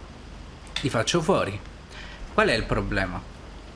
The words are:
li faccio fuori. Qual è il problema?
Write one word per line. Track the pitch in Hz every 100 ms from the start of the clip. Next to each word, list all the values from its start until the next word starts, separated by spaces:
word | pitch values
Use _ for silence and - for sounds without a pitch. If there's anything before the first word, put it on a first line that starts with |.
| - - - - - - - -
li | 143
faccio | 117 110 175
fuori. | 160 151 90 101 - - - - - - -
Qual | - 214
è |
il | 117
problema? | 101 110 101 104 92 90 - - - - -